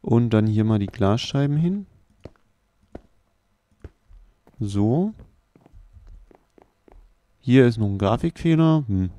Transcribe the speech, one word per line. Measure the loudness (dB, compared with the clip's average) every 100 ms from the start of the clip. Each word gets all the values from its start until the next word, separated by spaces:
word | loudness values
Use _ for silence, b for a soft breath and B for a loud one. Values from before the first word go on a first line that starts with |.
Und | 2 0 2
dann | 0 2
hier | 0
mal | 0 0
die | -4
Glasscheiben | -2 -2 -2 -4 -4 -2 -2
hin. | -2 -4 -10 _ _ _ -20 _ _ _ _ _ _ -20 _ _ _ _ _ _ _ _ -20 _ _ -20 -20 _ _ _
So. | -6 -2 0 0 -2 -6 -20 _ _ _ _ -20 -20 -20 -20 -20 -20 _ _ _ _ _ _ -20 -20 _ _ _
Hier | 2 4 4
ist | 2
noch | -4
ein | 0
Grafikfehler. | 0 0 -4 -4 0 2 4 2 0
Hm, | -2 -2